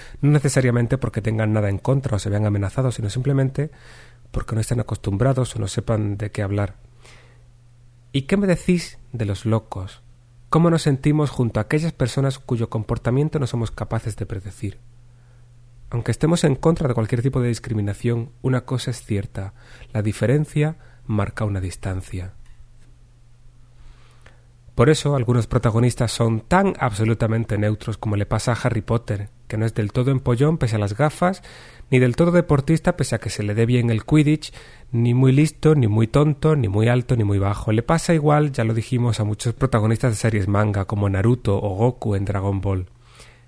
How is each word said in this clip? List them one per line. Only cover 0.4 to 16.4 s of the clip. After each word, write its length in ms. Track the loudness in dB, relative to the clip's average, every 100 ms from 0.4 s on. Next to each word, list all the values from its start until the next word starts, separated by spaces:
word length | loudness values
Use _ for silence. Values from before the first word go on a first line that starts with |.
| 2 2 2 2 0 -2
porque 240 | -2 -4
tengan 320 | -2 0 0
nada 160 | 2 0
en 80 | -2
contra 380 | 0 0 0 -2
o 40 |
se 120 | 0
vean 160 | 0 0
amenazados, 480 | 0 -2 -2 -2 -2
sino 160 | -4
simplemente 580 | -2 0 2 0 -2 -6 -8 -20 -20 -20 -20 -10
porque 240 | -8 -4 -2
no 40 |
estén 220 | -2 -2
acostumbrados 760 | -4 -6 -4 0 0 0 -2 -4
o 40 |
no 80 | -6
sepan 480 | -4 -2 -2 -2 -4
de 140 | -6
qué 100 | -6
hablar. 340 | -2 -2 -2 -6 -20 -20 -20 -20 -20 -20 -20 -20 -20 -20 -20 -20 -8
¿Y 120 | -6
qué 120 | 0 0
me 120 | 2
decís 500 | 2 2 0 -2 -14 -12
de 100 | -6
los 220 | -4 -2 0
locos? 560 | 0 -2 -12 -12 -16 -20 -20 -20 -20 0
¿Cómo 200 | 2 4
nos 120 | 4
sentimos 480 | 2 2 2 2 0
junto 300 | 0 0 -2
a 40 |
aquellas 300 | 0 -2 -2
personas 460 | -2 -2 0 -2 -2
cuyo 300 | -4 -4 -2
comportamiento 680 | -4 -4 -4 0 0 0 -2
no 80 | -2
somos 240 | -4 -4
capaces 460 | -6 -6 -4 -6 -8
de 80 | -8
predecir? 540 | -10 -12 -10 -10 -10 -18 -20 -20 -20 -20 -20 -20 -20 -20 -20 -10
Aunque 220 | -6 -4
estemos 320 | 0 0 2